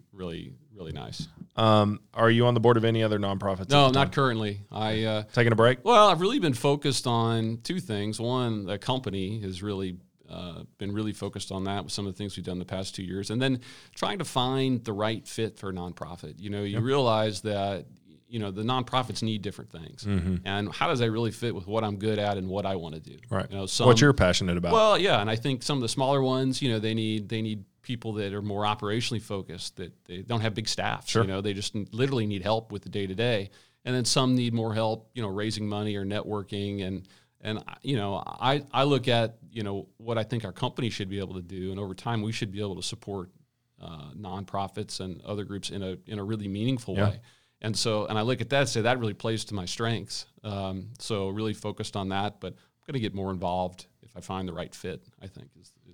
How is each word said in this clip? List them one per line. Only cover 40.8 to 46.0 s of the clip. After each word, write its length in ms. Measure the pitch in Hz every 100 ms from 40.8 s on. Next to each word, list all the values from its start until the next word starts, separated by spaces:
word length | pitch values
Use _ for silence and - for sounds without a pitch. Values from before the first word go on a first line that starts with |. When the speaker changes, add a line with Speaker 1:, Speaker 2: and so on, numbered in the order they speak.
| 120
Speaker 1:
should 220 | - 95
be 80 | 98
able 160 | 92
to 80 | 95
do, 280 | 87 95 92
and 60 | 95
over 160 | 101
time 280 | 92 117 117
we 100 | 104
should 180 | 110 107
be 100 | 98
able 160 | 104 90
to 60 |
support, 480 | - - - 98 90 _ _ _ _ _
uh, 300 | 87 80 73 65
nonprofits 800 | 98 95 92 98 98 - 101 -
and 200 | 92 87
other 220 | - 104
groups 240 | 98 98 -
in 120 | 98
a, 160 | 95 92